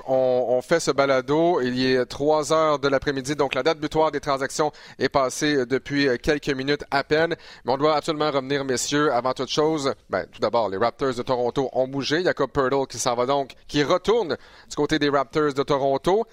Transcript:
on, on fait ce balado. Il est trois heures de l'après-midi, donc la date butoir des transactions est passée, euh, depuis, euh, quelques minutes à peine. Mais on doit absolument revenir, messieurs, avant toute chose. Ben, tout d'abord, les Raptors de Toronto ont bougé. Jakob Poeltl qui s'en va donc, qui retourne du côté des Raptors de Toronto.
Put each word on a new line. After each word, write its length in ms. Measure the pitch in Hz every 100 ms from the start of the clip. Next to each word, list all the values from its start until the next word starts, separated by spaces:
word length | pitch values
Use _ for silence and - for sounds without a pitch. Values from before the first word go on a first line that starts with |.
| -
on, 380 | 131 127 123 117
on 120 | 127
fait 160 | - 170
ce 100 | 160
balado. 720 | 135 139 131 127 151 170 175
Il 240 | 127 127 131
est 200 | 127 123
trois 440 | - 143 151 147
heures 280 | 160 156 143
de 80 | 139
l'après-midi, 480 | 135 - 135 131 147
donc 180 | 135
la 80 | 135
date 160 | 139 156
butoir 320 | 147 156 156
des 80 | 147
transactions 520 | 147 135 135 - 151 - - -
est 120 | 131
passée, 480 | 143 131 - 151 147
euh, 80 | 123
depuis, 400 | 131 - 143 139
euh, 100 | 120
quelques 320 | - 151 -
minutes 340 | 135 131 147 -
à 140 | 139
peine. 320 | - 151 165 165 - - 117
Mais 60 |
on 60 | 135
doit 180 | 151 151
absolument 360 | - 151 151
revenir, 340 | 135 131 143 135
messieurs, 480 | 120 - 143 151
avant 200 | 120 127
toute 180 | 131 123
chose. 420 | - 156 160 135 110 -
Ben, 160 | 98 82
tout 140 | -
d'abord, 300 | 117 117 104
les 80 | 95
Raptors 360 | 117 - 139
de 80 | 120
Toronto 480 | 123 123 123 143 127
ont 160 | 127 131
bougé. 360 | 139 127 151
Jakob 260 | 180 127 135
Poeltl 380 | 147 127 139 135
qui 100 | 117
s'en 160 | 131
va 140 | 120 123
donc, 240 | 143 135 - -
qui 160 | 147
retourne 540 | 143 180 - 233 175 123 - - -
du 80 | -
côté 220 | 147 156
des 120 | 143
Raptors 440 | 139 131 156 151
de 80 | 135
Toronto. 640 | 139 139 139 135 - 202 233